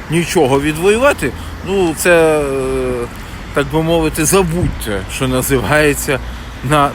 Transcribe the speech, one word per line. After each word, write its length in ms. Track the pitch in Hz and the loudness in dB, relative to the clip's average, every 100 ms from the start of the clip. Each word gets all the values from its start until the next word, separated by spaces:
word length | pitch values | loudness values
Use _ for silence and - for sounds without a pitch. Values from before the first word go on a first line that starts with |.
| - | -4
нічого 520 | 160 160 180 135 139 | -2 0 2 4 2
відвоювати, 720 | 147 156 185 220 277 - 139 - - - 160 | 0 0 2 4 4 2 -2 -6 -10 -10 -4
ну, 260 | 196 175 143 | 0 0 0
це, 420 | 180 170 160 151 | 4 6 6 2
е, 40 | 143 135 131 131 127 123 120 - - - - | 0 -2 -2 -2 -2 -4 -6 -10 -12 -14 -6
так 140 | - 139 | -2 0
би 100 | 156 | 0
мовити, 420 | 160 165 156 151 147 | 2 2 0 0 2
забудьте, 760 | 190 185 170 - - 113 101 95 | 2 2 0 -2 -2 -6 -6 -6
що 160 | - 131 | -4 -2
називається, 920 | 127 123 135 98 151 151 135 - 131 - - - - 127 | 0 2 0 2 2 2 0 -2 -4 -4 -12 -14 -8 0
на 200 | 147 143 | 2 2